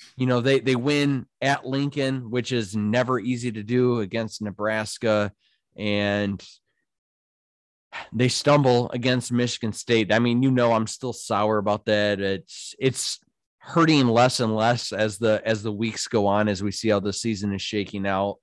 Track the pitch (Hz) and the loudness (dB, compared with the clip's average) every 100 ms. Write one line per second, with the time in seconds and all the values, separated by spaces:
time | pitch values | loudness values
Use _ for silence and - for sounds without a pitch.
0 | - - 127 123 123 135 127 123 135 147 | -18 -4 0 2 2 2 2 0 0 0
1 | 143 135 - _ 135 139 131 135 143 147 | 0 -2 -6 _ -2 -2 -2 -4 -4 -2
2 | 135 135 117 123 113 123 101 107 104 120 | -4 -4 -4 -4 -2 -4 -2 -2 0 2
3 | 123 123 110 123 123 110 104 123 123 120 | 2 0 -2 -4 -4 -6 -2 2 2 0
4 | 98 113 110 - 107 95 104 110 107 - | -2 -4 -6 -8 -10 -4 -4 -2 -4 -4
5 | 113 107 104 - _ _ _ - 104 101 | 0 2 0 -6 _ _ _ -8 -4 -2
6 | 101 101 104 95 - - _ _ _ _ | 0 0 -2 -4 -10 -20 _ _ _ _
7 | _ _ _ _ _ _ _ _ _ - | _ _ _ _ _ _ _ _ _ -16
8 | - 113 127 - 143 147 135 123 120 123 | -8 0 0 2 4 4 6 4 2 -2
9 | 127 127 - 120 120 - 113 - - 117 | 0 0 0 0 0 -2 -6 -6 0 2
10 | 101 107 120 120 135 127 120 110 110 - | 4 2 2 2 2 4 4 2 0 -6
11 | 127 - - 104 107 107 101 107 - 104 | -10 -8 -4 -2 0 0 0 -2 0 0
12 | 104 98 98 98 - - - - 131 - | 2 0 -2 -4 -8 -16 -16 -2 0 0
13 | - - _ _ _ _ - 160 160 147 | -4 -8 _ _ _ _ -2 2 4 6
14 | 123 113 127 - 113 110 113 120 - 101 | 4 6 4 2 0 2 2 0 -2 -2
15 | 107 98 113 107 110 110 110 104 113 107 | -2 0 0 2 0 -2 -4 -4 -4 -4
16 | - 113 101 101 107 95 104 - 110 101 | -2 0 2 2 2 0 -4 -2 0 2
17 | 101 - 117 101 101 98 - 107 95 101 | 0 -4 -4 -4 -4 -4 -4 -4 -4 -6
18 | 98 95 101 - | -4 -2 -2 -4